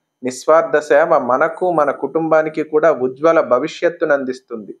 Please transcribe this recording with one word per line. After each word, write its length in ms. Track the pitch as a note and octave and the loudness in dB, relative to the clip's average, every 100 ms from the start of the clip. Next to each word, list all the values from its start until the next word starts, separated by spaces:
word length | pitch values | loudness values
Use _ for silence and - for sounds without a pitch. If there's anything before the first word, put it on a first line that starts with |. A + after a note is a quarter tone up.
| _ - | _ -10
నిస్వార్థ 540 | B2 - - D#3 D#3+ D3 | -10 -6 2 2 4 -2
సేవ 420 | D3 C#3+ E3+ D3+ | 2 2 4 2
మనకు, 540 | B2 B2+ D#3+ - F3+ | 2 0 0 -2 -2
మన 180 | D#3+ C#3+ | 0 0
కుటుంబానికి 720 | - C#3 D#3+ D#3+ D#3 D#3 D#3 | -2 -4 -4 0 0 0 -4
కూడా 300 | D3+ D3+ E3 | -2 2 2
ఉజ్వల 480 | C3 C3 C3 D#3+ E3 | 0 -2 0 2 2
భవిష్యత్తును 760 | C3 B2 D#3 - F3 E3+ D#3 | 2 0 -2 -2 -4 -2 -2
అందిస్తుంది. 600 | C#3+ C3 B2+ - A2+ G2+ - | -2 -2 -10 -12 -14 -14 -20